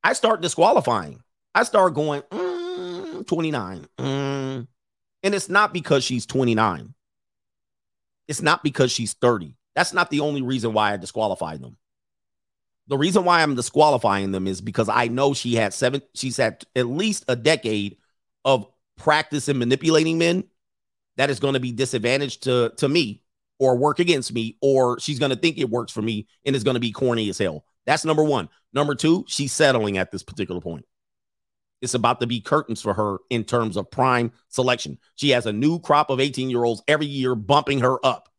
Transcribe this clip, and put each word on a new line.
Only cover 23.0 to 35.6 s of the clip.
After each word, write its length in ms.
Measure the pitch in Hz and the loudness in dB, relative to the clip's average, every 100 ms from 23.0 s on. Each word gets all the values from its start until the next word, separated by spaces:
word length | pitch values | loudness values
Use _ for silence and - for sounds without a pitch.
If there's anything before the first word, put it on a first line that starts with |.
| 127 101 _ _ _ _ | -2 -8 _ _ _ _
or 200 | 131 123 | 2 4
work 220 | 147 147 | 2 2
against 340 | 175 156 123 | 0 0 -2
me, 240 | 120 113 - | -4 -6 0
or 380 | 139 135 123 123 | 2 4 4 0
she's 180 | - 139 | -6 -2
gonna 200 | 139 127 | -2 0
think 200 | 165 143 | 0 0
it 120 | 131 | -4
works 240 | 117 117 | -4 -6
for 80 | - | -4
me 260 | 110 107 107 _ - | -4 -4 -8 _ -4
and 100 | 135 | -2
it's 100 | 113 | 0
gonna 140 | 123 | 0
be 120 | 117 | -2
corny 380 | 110 131 117 107 | -2 0 0 -2
as 80 | 90 | -2
hell. 260 | 95 76 _ _ - | -4 -4 _ _ -2
That's 180 | 151 | 0
number 200 | 156 156 | 2 2
one. 260 | 156 135 85 _ _ | 2 0 -2 _ _
Number 220 | 131 147 143 | -2 -2 0
two, 280 | 151 175 - | 2 0 0
she's 240 | - 143 | -6 -4
settling 440 | - 147 127 107 95 | 2 4 4 2 -2
at 140 | 90 | -4
this 120 | 92 | -6
particular 360 | - 95 98 90 | -12 -8 -6 -6
point. 260 | 85 80 - _ _ _ _ _ _ _ _ _ | -8 -12 -14 _ _ _ _ _ _ _ _ _
It's 120 | 123 | -4
about 260 | 123 120 127 | 0 0 0
to 80 | 120 | -2
be 140 | 120 | -4
curtains 400 | - 147 147 110 | -2 -2 -2 -6
for 120 | - | -4
her 240 | 98 104 98 _ | -2 -2 -4 _
in 160 | 117 107 | -6 -2
terms 320 | 123 110 92 | -2 -2 -4
of 140 | - | -6
prime 420 | - 131 123 117 _ _ | 0 2 2 0 _ _
selection. 480 | - 127 127 147 135 _ - | -2 0 0 -4 -14 _ -4
She 140 | 143 | 2
has 160 | 123 117 | 2 2
a 80 | |
new 260 | 104 | 0